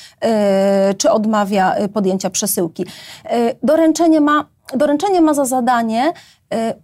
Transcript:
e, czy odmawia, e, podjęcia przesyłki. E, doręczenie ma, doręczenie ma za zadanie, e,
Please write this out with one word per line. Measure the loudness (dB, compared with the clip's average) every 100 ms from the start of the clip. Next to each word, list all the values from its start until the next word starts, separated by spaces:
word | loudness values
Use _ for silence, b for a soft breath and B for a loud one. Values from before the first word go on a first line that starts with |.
| B _
e, | -2 0 2 2 2 2 0 0
czy | 0
odmawia, | 0 0 0 0 0 0
e, | 0 -4
podjęcia | -2 -2 -2 -4
przesyłki. | -6 -4 -4 -4 -6 -10 B B B
E, | -6 -2 -2 -2
doręczenie | 0 2 2 2 2 4
ma, | 2 0 -2 _ -10 -2
doręczenie | 0 0 0 2
ma | 2
za | 2
zadanie, | 0 0 0 0 0 -2 -2 -4 B B _
e, | -6 -4 -4